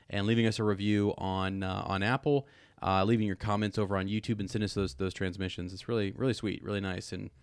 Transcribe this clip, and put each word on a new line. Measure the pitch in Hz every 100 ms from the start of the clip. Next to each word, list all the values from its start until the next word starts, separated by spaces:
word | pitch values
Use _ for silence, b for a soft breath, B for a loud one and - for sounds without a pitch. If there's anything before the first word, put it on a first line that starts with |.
| B
and | 101 101
leaving | 117 113
us | 110
a |
review | 107 98 104 104 101 -
on, | 95 95 95 98
uh, | 95 95 -
on | 95
Apple, | 101 131 156 143 135 B B B
uh, | - 95
leaving | 98 117 107
your | 95
comments | 107 104 107 104
over | 101 98
on | 95
YouTube, | 107 107 110
and | 98
sending | 110 104
us | -
those, | 95 -
those | 95
transmissions. | - 95 90 92 - 90
It's | 92 -
really, | 117 101 -
really | 131
sweet, | 113 107 -
really | - 101
nice, | 98 92 -
and | 92 101 -